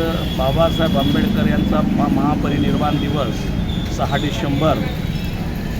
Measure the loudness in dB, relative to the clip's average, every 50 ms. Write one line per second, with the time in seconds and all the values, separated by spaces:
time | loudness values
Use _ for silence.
0 | 0 0 -2 -2 -2 -2 -2 -2 0 0 2 4 2 2 2 2 0 2 2 2
1 | 2 2 2 2 2 2 2 2 2 2 2 2 2 2 2 2 2 2 2 2
2 | 2 2 2 2 2 2 0 0 0 0 0 0 2 2 2 2 2 0 0 0
3 | 0 0 0 0 0 -2 -2 -4 -4 -2 -2 -2 -2 -2 -2 -2 -2 -4 -2 -2
4 | -2 0 0 0 0 -2 -2 -2 -2 0 0 2 2 2 2 0 -2 -4 -4 -4
5 | -4 -4 -4 -2 -4 -4 -4 -4 -4 -4 -4 -4 -4 -4 -4